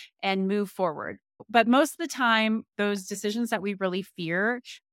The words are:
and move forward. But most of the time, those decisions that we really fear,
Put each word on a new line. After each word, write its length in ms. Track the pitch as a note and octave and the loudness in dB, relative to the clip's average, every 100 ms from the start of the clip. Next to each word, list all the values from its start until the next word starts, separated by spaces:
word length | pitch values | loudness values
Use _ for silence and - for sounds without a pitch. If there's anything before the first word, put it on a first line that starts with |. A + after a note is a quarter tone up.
| - _ | -20 _
and 240 | G3 F#3+ F#3+ | -2 0 0
move 240 | G#3 G3+ | 0 -2
forward. 460 | - F3+ D3+ E2+ F#3+ _ - - | -2 -2 -2 -8 -10 _ -20 0
But 200 | A#3 A3+ | 2 6
most 240 | B3+ D4+ | 6 4
of 60 | - | 0
the 80 | E4+ | -6
time, 560 | - B3 A3 A3 A3 - - | 0 2 4 2 0 -4 -4
those 260 | G#3 G3+ F#3+ | -2 -2 -4
decisions 460 | G3 G#3 A3 A#3 | -6 -4 -2 -2
that 100 | G#3+ | -2
we 140 | G3 G3 | -2 -2
really 260 | F#3+ F3+ | -2 -2
fear, 600 | F#3 - E3 F3 G#3+ B3 - - _ | -6 -6 -2 0 0 -2 -8 -20 _